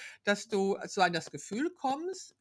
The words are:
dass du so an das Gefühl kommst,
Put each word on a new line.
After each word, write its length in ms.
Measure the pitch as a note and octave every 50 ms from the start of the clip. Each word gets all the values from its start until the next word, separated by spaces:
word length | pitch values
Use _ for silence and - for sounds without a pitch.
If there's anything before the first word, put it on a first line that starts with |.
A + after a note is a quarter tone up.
| - - - - _
dass 240 | G#3 G3+ G3+ -
du 280 | - G#3+ G3 G3 G3 G3 - -
so 140 | - - G3+
an 120 | F#3 F3 F3
das 160 | D#3+ - -
Gefühl 400 | - D3 - - G3 A#3 D4 F4
kommst, 640 | F4+ - - C4 C4+ D4+ E4 F#4 F#4+ - - - - _